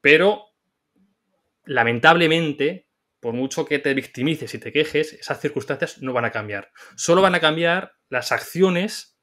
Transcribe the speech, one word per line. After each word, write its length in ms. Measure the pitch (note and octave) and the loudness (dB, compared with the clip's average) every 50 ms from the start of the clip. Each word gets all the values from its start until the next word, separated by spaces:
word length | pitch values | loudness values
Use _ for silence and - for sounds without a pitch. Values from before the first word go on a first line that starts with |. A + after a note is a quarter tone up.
Pero, 440 | _ C#3+ D3 D#3+ F3+ G3+ G#3+ G#3 - _ _ _ _ _ _ _ _ _ _ _ _ _ _ _ _ _ _ _ _ _ _ _ _ | _ 6 6 6 6 4 2 0 -6 _ _ _ _ _ _ _ _ _ _ _ _ _ _ _ _ _ _ _ _ _ _ _ _
lamentablemente, 1200 | - C3+ B2+ A2+ A#2 A#2 A#2+ A#2+ D#3+ E3+ E3+ E3+ D#3 D#3+ E3 E3 D3+ C#3+ - C#3 D3+ F3+ F#3 _ _ _ _ _ _ _ _ | -4 0 2 2 2 2 4 6 6 6 6 4 2 2 2 0 -2 -2 -2 -2 -4 -4 -6 _ _ _ _ _ _ _ _
por 120 | - A#2+ A2+ | -8 -8 -4
mucho 320 | B2 C3 C3+ - - D3+ | -4 -6 -4 -4 -6 -4
que 140 | - D3 C#3 | -4 -4 -2
te 160 | - C#3+ C3+ | 0 0 -2
victimices 580 | C3+ B2+ - _ B2+ B2+ D3+ D#3+ C#3+ B2+ A2+ - | -2 -4 -8 _ -4 -2 -2 -2 -4 -6 -10 -12
y 60 | A2+ | -12
te 120 | - A#2 | -12 -4
quejes, 440 | - C#3+ D#3 D3+ - D3 D#3 D3+ - | -2 -2 -2 0 0 -2 -2 -2 -6
esas 260 | - - - D3 - | -16 -8 -8 -8 -4
circunstancias 640 | - D3 - C3+ A2+ - C#3 - E3+ D#3 - - C3+ | -4 -6 -6 -6 -6 -6 -6 -6 -4 -8 -8 -12 -10
no 100 | C3 B2+ | -4 -2
van 140 | B2 A#2+ | -2 -2
a 40 | A2+ | -2
cambiar. 400 | - A#2 G#2+ G#2 G#2 G2 - _ _ - - - - | -4 -6 -8 -8 -10 -10 -12 _ _ -20 -20 -20 -14
Solo 280 | - - - E3+ F#3 G3 | -10 0 2 4 4 4
van 120 | F#3+ F3+ | 4 2
a 60 | F3 | 4
cambiar 540 | D#3+ D#3 D#3 D#3+ E3+ E3+ E3+ F#3 F#3+ - _ _ _ _ | 2 2 0 2 0 0 0 -2 -4 -8 _ _ _ _
las 220 | C3 B2 A#2+ - B2 | -6 -6 -2 -2 -4
acciones 840 | A2 - - - E3 F#3+ F#3+ F3+ F3 F#3 G#3+ - - - _ _ _ | -4 -4 -6 0 2 2 2 2 0 -2 -4 -6 -10 -16 _ _ _